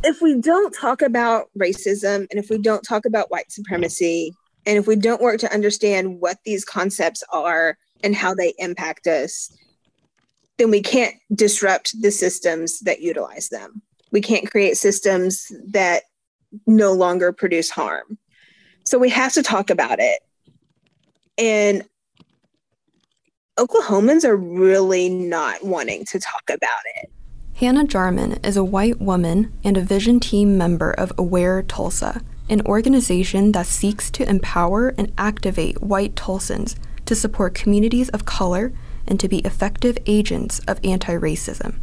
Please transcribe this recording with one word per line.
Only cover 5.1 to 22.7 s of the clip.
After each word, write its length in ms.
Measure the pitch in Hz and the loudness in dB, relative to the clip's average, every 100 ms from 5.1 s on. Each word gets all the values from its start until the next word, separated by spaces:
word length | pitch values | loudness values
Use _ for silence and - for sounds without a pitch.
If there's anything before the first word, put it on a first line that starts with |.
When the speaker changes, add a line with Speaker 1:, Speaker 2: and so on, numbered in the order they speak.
| 240 | 2
Speaker 1:
work 180 | 240 226 | 0 0
to 140 | 226 | -2
understand 680 | 208 208 202 208 196 190 180 | 0 0 0 0 0 -2 -4
what 180 | 175 185 | -4 -4
these 220 | - 202 - | -6 -6 -6
concepts 580 | - 185 - 165 - - | -4 -4 0 -2 -4 -6
are 460 | 170 165 165 165 151 _ _ | -4 -2 0 0 -4 _ _
and 120 | 208 | -2
how 200 | 208 190 | 0 -2
they 180 | 190 175 - | 0 -2 -2
impact 480 | 180 180 160 156 175 | -8 -6 -8 -4 -2
us, 440 | 156 151 - - _ _ _ _ _ _ _ _ _ _ - | -2 -2 -8 -14 _ _ _ _ _ _ _ _ _ _ 0
then 120 | 226 | 2
we 120 | 208 | 2
can't 320 | 202 254 240 - _ | 2 0 0 -4 _
disrupt 680 | 208 214 - 196 185 - 226 | 2 2 2 2 0 -2 0
the 80 | 214 | 0
systems 680 | 202 185 - 180 165 165 - | 0 -2 0 -2 -2 -6 -6
that 200 | 196 - | -4 -4
utilize 480 | 165 151 76 - - | -4 -4 -6 -8 -10
them. 320 | 113 - 214 _ _ _ | -10 -14 -20 _ _ _
We 100 | 208 | -2
can't 280 | 208 220 208 | 0 -2 0
create 280 | 214 196 - | 2 2 4
systems 760 | 202 196 202 185 185 185 - - 185 | 2 2 2 2 0 -4 -8 -18 -4
that 360 | 202 185 175 - _ _ _ _ 208 - | 0 2 0 -4 _ _ _ _ -6 4
no 260 | 220 202 | 6 6
longer 400 | 190 180 175 180 | 4 2 2 0
produce 380 | 175 190 165 160 | 0 0 0 -2
harm. 480 | - 120 78 - 214 _ _ _ _ _ _ | -4 -4 -4 -8 -18 _ _ _ _ _ _
So 140 | - 254 | 0 2
we 100 | 254 | 4
have 240 | 240 262 | 2 0
to 100 | 320 | 0
talk 280 | - 190 196 | 0 -2 0
about 280 | 175 123 120 | 0 0 2
it. 220 | 117 - _ _ _ _ _ _ _ _ _ _ _ - | 0 0 _ _ _ _ _ _ _ _ _ _ _ -2
And 440 | 226 214 208 202 - _ _ _ _ _ _ _ _ | 0 4 2 2 -4 _ _ _ _ _ _ _ _